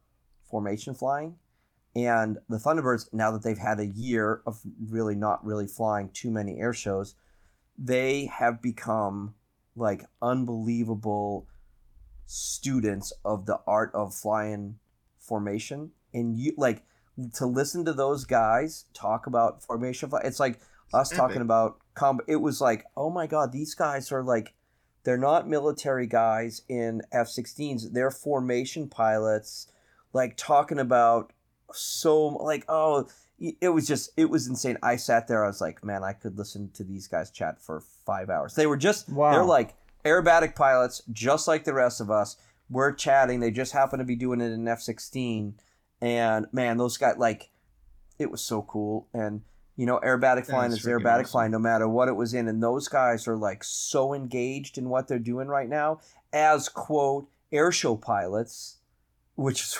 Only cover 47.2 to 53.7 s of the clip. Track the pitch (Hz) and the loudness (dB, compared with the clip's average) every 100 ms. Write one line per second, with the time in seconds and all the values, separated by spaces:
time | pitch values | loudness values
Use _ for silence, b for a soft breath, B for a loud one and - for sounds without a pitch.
47.2 | 117 110 - _ _ _ _ - _ _ | 0 0 -8 _ _ _ _ -20 _ _
48.2 | 147 - - 110 104 107 104 107 - 120 | -6 -4 -4 -4 -4 -4 -4 -4 -6 -6
49.2 | 107 107 - _ _ - 120 123 127 127 | -4 -6 -12 _ _ -4 0 2 2 4
50.2 | 131 127 123 131 123 110 113 120 117 120 | 4 2 2 0 0 -2 0 0 4 4
51.2 | 123 127 110 110 113 113 110 113 127 107 | 2 0 0 2 2 2 2 2 2 2
52.2 | 117 123 113 110 117 131 139 143 127 113 | -2 -2 -2 0 0 0 0 2 2 2
53.2 | 120 110 104 95 - | -2 -2 -2 -4 -8